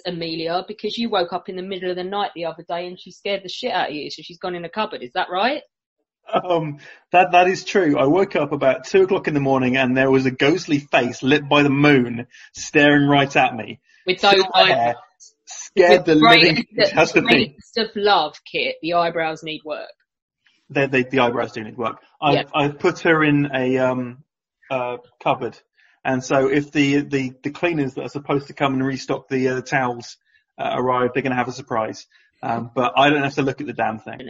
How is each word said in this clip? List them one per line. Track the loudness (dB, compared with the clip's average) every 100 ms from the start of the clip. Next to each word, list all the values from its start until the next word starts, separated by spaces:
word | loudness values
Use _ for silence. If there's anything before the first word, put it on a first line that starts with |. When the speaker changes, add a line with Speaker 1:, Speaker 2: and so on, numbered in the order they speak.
| -10
Speaker 1:
Amelia, | -8 -8 -6 -4 -6 -6
because | -8 -8 -4
you | -2
woke | -2 -2
up | -6 -10
in | -12
the |
middle | -10 -8 -6
of | -6
the |
night | -6 -4 -6 -6
the | -10
other | -10
day | -10 -8 -8
and | -14
she | -20
scared | -12 -6 -6
the | -8
shit | -10 -6
out | -4 -4
of | -6
you, | -12
so | -14
she's | -18 -12
gone | -10
in | -8
the | -10
cupboard. | -8 -8 -8
Is | -10
that | -8 -6
right? | -2 -2 -4 -10 _ _ _ _ _ -6
Speaker 2:
Um, | -4 0 -2 -2 -10 -16 -20 _
that, | 4 4
that | 4 4
is | 2 -2
true. | 0 2 2
I | 2
woke | 2 0 0
up | -2
about | 0 0 0 0
two | 2
o'clock | 4 2 0
in |
the | -2
morning | 2 2 2 2
and | 2 2
there | 4
was | 4 2
a |
ghostly | 2 2 2 0 -2
face | 2 0 0 -2
lit | 0 0 4
by | 4
the | 4
moon | 4 6 6 2 -4 -10 -16 -20
staring | -16 -2 4 6 6 4
right | 2 2 2
at | 0 -2
me. | -12 -14 _ _ -6
Speaker 1:
With | 0
those | 2
Speaker 2:
Silver | 2 2
Speaker 1:
eyes. | 2 4
Speaker 2:
hair, | 4 0 -2 -10 _ -20 _ -20
scared | -20 -8 2 6
Speaker 1:
With | 6 6
Speaker 2:
the | 4
Speaker 1:
grey, | 6 6
Speaker 2:
living | 6 2 -4 0
shit | 0 2
out | 2 2
of |
me. | 4
Speaker 1:
greatest | 2 2 -6 -10 -6
of | -6 -2
love, | 2 2 0 -6 -10
Kit, | -6 -6 -6
the | -4
eyebrows | 0 0 -2 -4 -6
need | -10 -12 -10
work. | -12 -12 -20 _ _ _ _ _ _ _
Speaker 2:
They, | -2 0
they, | 0
the | 0 2
eyebrows | 2 0 -4
do | -6
need | -12 -8
work. | -8 -8 _ -4
I've, | 0 0
Speaker 1:
Yeah. | 0
Speaker 2:
I've | -2 -2 -2
put | -4 0
her | 2 2
in | 4 2 0 -2
a, | -2 0
um, | 0 -2 -6 -12 _ _ _ _ -8
uh, | -6 -6 -8 -14 _
cupboard. | -4 -2 -4 -10 _ _ _ _ -4
And | -4
so | 0 0 2
if | 0 -2
the, | 0 2 0
the, | 0 -4 -4 -8
the | -10
cleaners | -4 -4 -2 -4 -6
that |
are | -10
supposed | -10 -4 -4 -4
to |
come | -4 -2
and | 0 -2
restock | -4 -6 -8 -4
the, | -2 -2
uh, | -2
towels, | -4 -2 -2 -6 -12 -20 _ _ _ -10
uh, | -6 -4
arrive, | -2 0 0
they're | -2
gonna | -4 -2
have | -4
a |
surprise. | -6 -6 -6 -6 -8 -18 _ _ _
Um, | -8 -8 -6
but | -4 -2 2
I | 2
don't | 2
have | -2 -2
to |
look | -4 -4
at | -8
the |
damn | -4 -4 -4
thing. | -12 -16
Speaker 1:
Are | -8